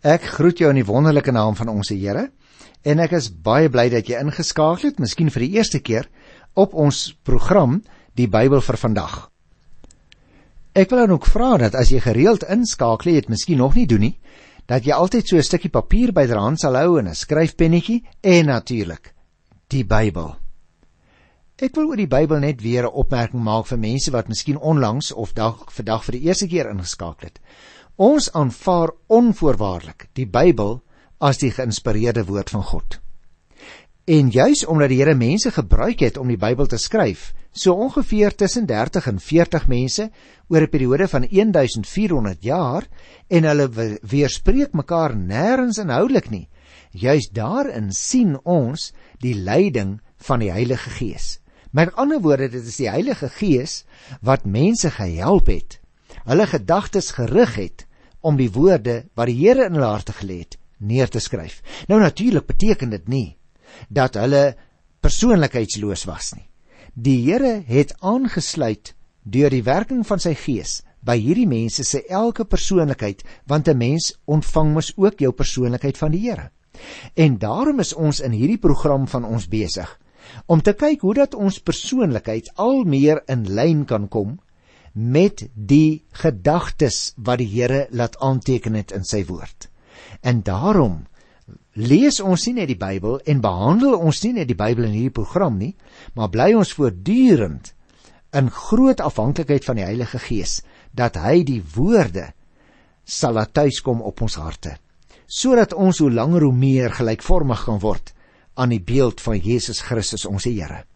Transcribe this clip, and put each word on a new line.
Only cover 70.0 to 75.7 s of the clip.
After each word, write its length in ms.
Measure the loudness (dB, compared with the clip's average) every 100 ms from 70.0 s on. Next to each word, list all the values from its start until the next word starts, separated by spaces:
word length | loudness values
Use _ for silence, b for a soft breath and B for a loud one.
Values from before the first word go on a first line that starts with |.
| -2
van 140 | -2
sy 140 | -2 -4
Gees 440 | -4 -6 -6 -12 -12 _
by 140 | -2 0
hierdie 300 | 2 2 2
mense 360 | 0 -2 -4 -4
se 160 | -6 -4
elke 320 | -2 -2 -4 -2
persoonlikheid, 800 | 0 2 2 0 -2 -6 -8 b b -4
want 200 | 0 2
'n 100 | 2
mens 360 | 0 -2 -4 -10 -2
ontvang 480 | 0 2 2 2
mos 200 | 0 -4 0
ook 220 | 0 2
jou 120 | -2
persoonlikheid 640 | 0 -2 0 -2